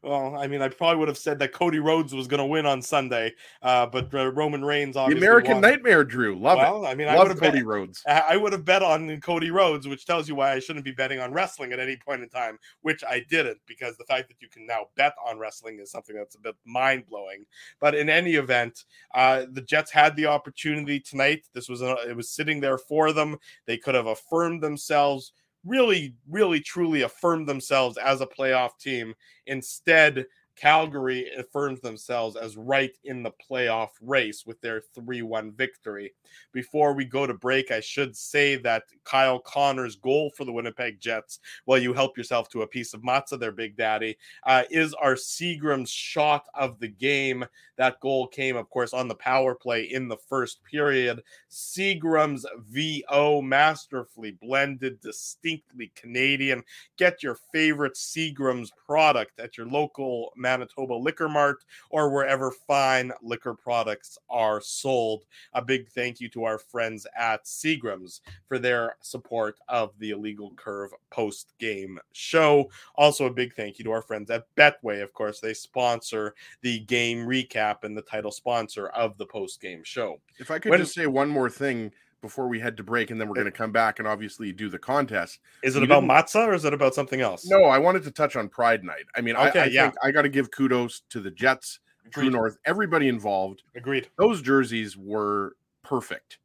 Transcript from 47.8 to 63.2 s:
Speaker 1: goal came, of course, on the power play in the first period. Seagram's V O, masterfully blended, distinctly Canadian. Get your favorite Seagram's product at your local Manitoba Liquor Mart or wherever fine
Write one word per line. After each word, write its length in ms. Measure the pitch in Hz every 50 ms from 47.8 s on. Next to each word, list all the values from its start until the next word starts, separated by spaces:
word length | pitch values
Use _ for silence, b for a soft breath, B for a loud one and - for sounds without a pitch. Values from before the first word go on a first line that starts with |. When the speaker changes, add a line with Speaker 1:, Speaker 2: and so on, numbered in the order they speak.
| 127 127 127 _
Speaker 1:
goal 300 | - 135 139 135 127 127
came, 280 | - - 135 131 127
of 140 | 120 110 _
course, 220 | - 127 123 110 -
on 140 | 127 131 120
the 80 | 110
power 400 | - - 127 131 135 131 131 127
play 260 | 127 _ 123 120 113 110
in 240 | 76 120 131 131
the 100 | 123 110
first 460 | - - _ 135 131 123 117 - _ _
period. 580 | _ - 147 147 147 135 127 127 120 117 120 - b b b b b
Seagram's 960 | - - - - - 180 190 196 196 170 156 165 160 156 151 151 143 131 113 - - 120 110 104
V 360 | 113 139 156 160 156 143 - -
O, 340 | 143 143 147 147 147 147 135
masterfully 960 | 131 135 139 147 156 156 147 - _ 139 131 117 _ _ 117 113 107 98 87
blended, 600 | 101 117 131 135 139 139 139 123 131 135 131 -
distinctly 880 | - 110 107 - - - - _ - 165 160 156 _ _ _ 127 117 - _
Canadian. 640 | - - 120 120 127 131 139 139 135 139 135 131 123 - B B B B B B
Get 280 | - 180 180 175 - -
your 120 | 135 117 - - _ -
favorite 420 | 160 156 156 151 143 147 135 -
Seagram's 760 | - - - - 160 160 160 143 131 139 131 123 123 117 107 _ _ _
product 540 | - 147 156 156 151 143 120 107 - _ -
at 180 | 113 120 - -
your 80 | 117
local 680 | 117 131 147 151 143 _ - 135 131 123 117 117 - _
Manitoba 560 | 120 127 127 127 127 123 120 _ - 135 127 123
Liquor 360 | 117 123 151 165 - 160 156
Mart 360 | 151 147 147 143 139 - _ b b b b b
or 200 | - 156 151 147
wherever 400 | 139 143 139 135 135 135 135 127
fine 600 | 123 - _ - 147 139 135 131 131 127 127 127 123 -